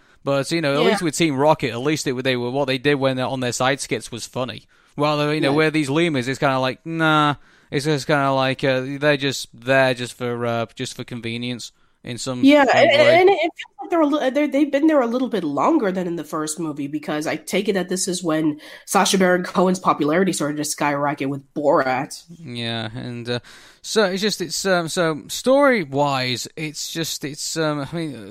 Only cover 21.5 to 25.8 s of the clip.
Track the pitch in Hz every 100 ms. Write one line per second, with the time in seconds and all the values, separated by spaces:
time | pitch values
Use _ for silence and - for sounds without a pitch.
21.5 | - 147 160 131 127 143 - 170 170 151
22.5 | 120 117 117 110 120 123 120 117 120 -
23.5 | - - _ - 220 196 185 208 - 180
24.5 | - 196 180 160 185 165 147 - - 247
25.5 | 269 285 240